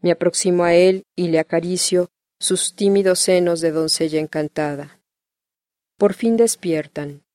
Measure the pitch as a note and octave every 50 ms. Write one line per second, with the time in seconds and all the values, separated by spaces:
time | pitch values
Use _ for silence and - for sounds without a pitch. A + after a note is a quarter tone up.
0 | - F3 E3+ E3 E3+ F3 E3+ - - F#3 F3+ F3 F3 E3+ E3+ E3+ F3+ F#3 F#3+ F#3+
1 | G3 _ _ - F3+ E3+ D#3+ D#3+ D#3+ _ - E3 E3 F3 F3+ F3+ - - - F3+
2 | F3+ - _ _ _ _ _ _ - - F#3 F#3 - - - - G#3 G3 G3 G3+
3 | G3 F#3+ F#3 F3+ - - F#3 F3+ F3+ F3 E3+ E3 D#3+ E3 D#3 D#3+ D#3+ D#3 - -
4 | E3 D#3+ D3+ D#3 D#3 D3+ - D#3 D3+ D3+ _ - D3+ D3 C#3+ C#3 C#3+ D3 _ _
5 | _ _ _ _ _ _ _ _ _ _ _ _ _ _ _ _ _ _ _ _
6 | G3+ G3+ F#3+ - - A3+ A3+ A3+ A#3 A3+ - - - F3+ E3 D#3 D3+ D3 _ -
7 | D3 C#3+ C#3+ C#3+ _ _ _